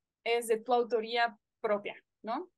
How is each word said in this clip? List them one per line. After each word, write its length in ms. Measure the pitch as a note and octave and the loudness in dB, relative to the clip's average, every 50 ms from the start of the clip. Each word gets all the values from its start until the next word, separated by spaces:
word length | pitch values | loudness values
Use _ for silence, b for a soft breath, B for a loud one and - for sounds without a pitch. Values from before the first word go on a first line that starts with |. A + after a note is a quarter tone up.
| _ _ _ _ - | _ _ _ _ -2
es 240 | A3+ A#3 A#3+ A#3+ A3+ | 0 0 0 2 0
de 100 | A3+ A3 | 0 0
tu 160 | A3 - B3 | 2 2 2
autoría 640 | A#3+ A#3+ G#3+ A#3+ A3+ A3 A3+ A#3 A#3+ A#3 A#3 G#3 _ _ _ _ _ | 2 2 2 0 -2 -2 0 0 2 2 0 0 _ _ _ _ _
propia, 340 | - A3 G#3 G3+ G3+ - - - _ _ _ _ - | -2 0 0 0 -2 -6 -12 -12 _ _ _ _ -8
¿no? 260 | G#3 A#3 C#4+ F#4 - _ | -6 -6 -6 -6 -10 _